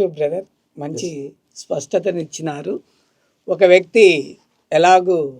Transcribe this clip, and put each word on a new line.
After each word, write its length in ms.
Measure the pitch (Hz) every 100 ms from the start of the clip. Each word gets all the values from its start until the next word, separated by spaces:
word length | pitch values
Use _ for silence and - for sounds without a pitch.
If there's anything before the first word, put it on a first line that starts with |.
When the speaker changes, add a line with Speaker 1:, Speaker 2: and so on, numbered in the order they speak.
Speaker 1:
you, 60 | 185 151
brother. 260 | 147 175 190 _ _ -
మంచి 260 | 147 156 180 147
Speaker 2:
ఎస్. 100 | 143 - _ -
Speaker 1:
స్పష్టతనిచ్చినారు. 1120 | - 165 - 196 190 175 156 - 160 147 147 349 _ _ _ _ _ _ -
ఒక 100 | 175 185
వ్యక్తి 320 | 180 180 226 196 156 - - _ _ - 156
ఎలాగూ 400 | 175 185 180 175 143